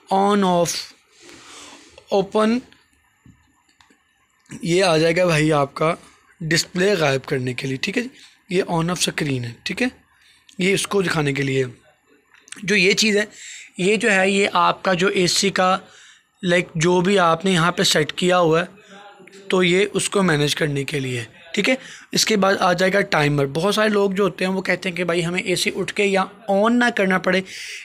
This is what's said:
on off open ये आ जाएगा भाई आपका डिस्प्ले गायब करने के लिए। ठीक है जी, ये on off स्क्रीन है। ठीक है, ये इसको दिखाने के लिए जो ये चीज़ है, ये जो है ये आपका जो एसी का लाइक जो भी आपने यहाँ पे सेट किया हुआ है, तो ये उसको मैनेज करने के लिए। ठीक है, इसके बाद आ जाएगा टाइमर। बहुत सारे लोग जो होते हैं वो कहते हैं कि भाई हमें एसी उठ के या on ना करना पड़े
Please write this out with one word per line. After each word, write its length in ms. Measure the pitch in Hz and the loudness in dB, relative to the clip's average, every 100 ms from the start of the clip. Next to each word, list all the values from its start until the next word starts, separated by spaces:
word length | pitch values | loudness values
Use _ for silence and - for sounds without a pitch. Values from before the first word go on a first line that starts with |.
| - | -2
on 320 | 190 202 208 | 0 2 2
off 320 | 190 175 165 - - - _ _ - - - - - - - - - | 2 2 0 -4 -12 -20 _ _ -20 -20 -20 -20 -20 -20 -20 -20 -2
open 440 | 202 196 214 214 240 - - _ _ _ _ - - _ _ _ _ _ _ _ _ _ _ _ | -2 0 0 0 0 -4 -18 _ _ _ _ -20 -20 _ _ _ _ _ _ _ _ _ _ _
ये 300 | - 165 175 | -10 -2 2
आ 140 | 190 160 | 4 4
जाएगा 280 | 165 170 180 | 2 2 2
भाई 240 | 151 156 151 | 2 2 2
आपका 400 | 139 - 160 170 - _ _ _ | 0 0 -2 -2 -10 _ _ _
डिस्प्ले 540 | 160 160 - 180 196 190 | -2 -2 -2 -2 0 2
गायब 260 | 147 135 - | 2 0 -2
करने 260 | 135 127 | -4 -4
के 120 | 123 135 | -6 -6
लिए। 100 | 131 | -6
ठीक 200 | - 214 | -4 -4
है 60 | |
जी, 80 | 247 - - _ _ | -6 -12 -20 _ _
ये 140 | 180 - | -4 -2
on 200 | 170 165 | -2 -2
off 120 | 175 | -2
स्क्रीन 420 | - - 151 127 | -4 -4 -4 -4
है। 120 | 120 117 - | -6 -10 -12
ठीक 160 | - | -4
है, 80 | 254 - _ _ _ _ _ - | -4 -6 _ _ _ _ _ -4
ये 120 | 180 | 0
इसको 300 | 185 - 202 | 0 0 -2
दिखाने 300 | 170 160 143 | 0 0 -2
के 100 | 139 | -2
लिए 240 | 135 135 127 120 _ _ _ _ _ _ _ - | -2 -2 -2 -8 _ _ _ _ _ _ _ -14
जो 100 | 185 | -2
ये 200 | 208 180 | 2 2
चीज़ 240 | 190 214 202 | 2 0 0
है, 100 | 214 - - - - - | -2 -8 -20 -18 -16 -4
ये 160 | 180 214 | 0 0
जो 140 | 226 | 2
है 200 | 190 196 | 2 2
ये 180 | 196 202 180 | 2 0 2
आपका 380 | 175 170 190 | 0 0 -2
जो 140 | 180 190 | 0 0
एसी 400 | 202 175 - 196 | 2 0 2 0
का 260 | 196 185 190 - - - - _ _ | 0 0 0 -4 -20 -20 -20 _ _
लाइक 260 | 180 175 180 160 | 0 0 0 -2
जो 240 | 175 180 | 2 2
भी 140 | 175 196 | 2 4
आपने 340 | 170 165 190 | 4 2 0
यहाँ 200 | 180 170 | 2 2
पे 120 | 175 | 0
सेट 260 | 180 165 147 | 0 0 -2
किया 240 | - 180 180 | -2 2 4
हुआ 240 | 170 160 | 4 2
है, 160 | 185 - - - - - - - - | -2 -10 -20 -20 -20 -20 -20 -20 -2
तो 120 | 185 | 0
ये 220 | 180 180 208 190 | 2 2 0 -2
उसको 260 | - 202 | -2 0
मैनेज 320 | 180 147 147 | 2 2 0
करने 280 | - 156 143 | 0 -2 -2
के 140 | 135 147 | -4 -6
लिए। 260 | 131 123 113 - - | -4 -6 -8 -16 -8
ठीक 140 | - 202 | -2 0
है, 80 | 262 - - - | -2 -6 -20 -6
इसके 220 | 196 - 214 | -2 0 2
बाद 200 | 190 196 | 2 2
आ 160 | 185 | 2
जाएगा 280 | 175 185 202 196 | 2 2 0 0
टाइमर। 340 | 160 147 143 139 | 0 2 2 0
बहुत 260 | 151 196 | -2 -2
सारे 140 | 208 214 | 0 0
लोग 240 | 208 202 | 2 0
जो 80 | 190 | 0
होते 220 | 196 - | -2 -2
हैं 80 | 185 | -4
वो 80 | 190 | -2
कहते 260 | 185 180 185 | -2 -4 -4
हैं 80 | 170 | -4
कि 80 | |
भाई 160 | 175 170 | -2 0
हमें 220 | 165 180 | -2 -4
एसी 280 | 180 175 208 | -2 -2 -2
उठ 180 | 214 180 | -4 -4
के 140 | - | -2
या 240 | 202 190 190 - - | 0 0 -2 -6 -2
on 220 | 196 220 | 2 2
ना 180 | 240 240 | 4 2
करना 280 | 240 190 185 | 2 0 0
पड़े 240 | 185 185 190 - - - | 0 -2 -4 -12 -14 -14